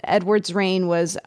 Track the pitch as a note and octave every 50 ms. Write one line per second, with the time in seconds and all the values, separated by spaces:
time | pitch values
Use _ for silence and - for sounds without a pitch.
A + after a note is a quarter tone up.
0 | - - - G#3 F3 F#3+ G#3+ G#3 - - F3 G3+ G3 F#3 F#3 F#3 F#3 E3+ E3+ E3+
1 | E3+ E3 - - -